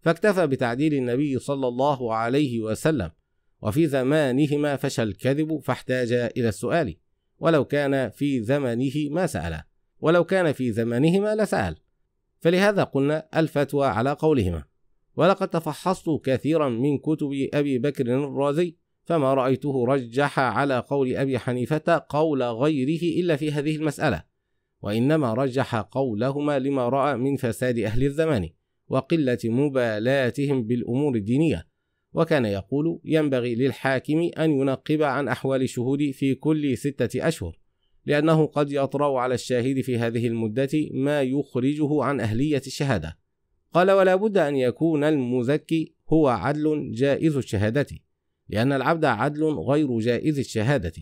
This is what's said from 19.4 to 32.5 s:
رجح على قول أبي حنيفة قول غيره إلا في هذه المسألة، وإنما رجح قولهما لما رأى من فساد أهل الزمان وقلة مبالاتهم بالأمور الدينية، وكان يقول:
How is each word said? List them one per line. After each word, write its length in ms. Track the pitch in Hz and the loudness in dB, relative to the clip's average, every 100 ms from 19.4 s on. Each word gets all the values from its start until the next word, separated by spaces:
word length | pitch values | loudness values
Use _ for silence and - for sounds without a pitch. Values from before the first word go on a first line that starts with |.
| 127 131 147 135 120 | 2 0 0 0 2
رجح 520 | 139 120 117 143 - | 0 0 0 0 2
على 400 | 131 107 143 127 | 0 2 0 0
قول 380 | - 143 131 110 | -2 -2 0 0
أبي 220 | 139 127 | 0 -2
حنيفة 680 | - 123 123 156 165 165 - | -2 -4 -2 -2 2 0 0
قول 340 | 143 160 139 | 0 0 0
غيره 800 | 123 113 147 151 131 160 170 156 | -2 0 0 0 -2 -2 -2 -2
إلا 160 | 180 147 | 0 0
في 160 | 151 | -2
هذه 240 | 147 143 156 | -2 -2 -2
المسألة، 460 | 156 139 156 90 - _ _ _ _ _ | -2 -2 -2 -2 -6 _ _ _ _ _
وإنما 520 | 98 110 127 160 131 | -4 0 2 2 2
رجح 420 | 110 139 123 123 117 | 0 -2 -2 -2 -2
قولهما 840 | 101 - 135 104 123 139 147 143 | -4 -4 -2 -2 -2 -2 -2 0
لما 300 | 131 139 120 | 0 -2 0
رأى 280 | 135 135 127 | 0 0 0
من 200 | 131 139 | -2 0
فساد 420 | 123 110 127 117 | -2 -2 -2 0
أهل 260 | 107 110 | 0 0
الزمان 440 | 139 143 160 135 82 _ _ _ _ | 0 0 0 0 -2 _ _ _ _
وقلة 500 | 127 - 170 135 120 | -4 0 0 2 0
مبالاتهم 1160 | 117 120 147 131 120 107 113 139 127 113 143 135 | 0 0 0 0 0 0 0 2 0 0 -2 0
بالأمور 540 | 113 123 - 123 147 117 | 0 -2 -2 0 0 0
الدينية، 520 | 101 127 160 95 - _ _ _ _ | 0 2 2 0 -6 _ _ _ _
وكان 320 | - 165 156 | -2 0 2
يقول: 560 | 117 | 2